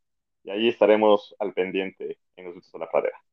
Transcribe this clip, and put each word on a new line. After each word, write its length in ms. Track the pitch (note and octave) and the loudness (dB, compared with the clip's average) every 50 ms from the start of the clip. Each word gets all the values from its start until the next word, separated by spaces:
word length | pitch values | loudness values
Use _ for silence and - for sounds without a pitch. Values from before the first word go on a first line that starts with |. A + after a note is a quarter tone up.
| _ _ _ _ _ _ _ _ - | _ _ _ _ _ _ _ _ -14
y 60 | - | -8
ahí 180 | G2 G#2 A2+ A#2 | -4 -2 0 0
estaremos 680 | A2+ - - G#2 G#2+ G#2+ G#2+ G#2+ G#2 G#2 - - - - | 2 2 4 4 4 6 6 4 4 4 2 -4 -10 -8
al 140 | G#2 G2 - | -8 -6 -4
pendiente 680 | - F#2 F#2+ F2 F#2+ F#2+ G2 - - - C#2 - _ _ _ _ | -4 -4 -2 -2 -4 -6 -6 -8 -12 -12 -12 -12 _ _ _ _
en 100 | - F#2 | -18 -16
Los 80 | F2+ E2+ | -16 -16
Gritos 180 | F#2+ - _ | -18 -20 _
de 60 | - E2+ | -14 -14
la 100 | E2 - | -8 -2
Pradera. 280 | - D2 - - - - _ _ | -2 0 0 -2 -6 -8 _ _